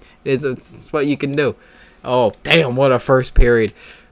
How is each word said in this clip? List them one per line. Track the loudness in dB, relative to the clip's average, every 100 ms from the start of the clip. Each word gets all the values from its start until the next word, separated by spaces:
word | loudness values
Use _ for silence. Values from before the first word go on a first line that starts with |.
| -14 _
It | -6
is, | -4 -4
it's, | -8 -12
it's | -14 -8
what | -4 -4
you | -4
can | -4
do. | -2 -4 -4 _ _ -20 _ -4
Oh, | 0 0 -2
damn, | 0 0 0 0
what | 2
a | 0
first | 2 0 2
period. | 4 4 4 0 -4 -20 -20 _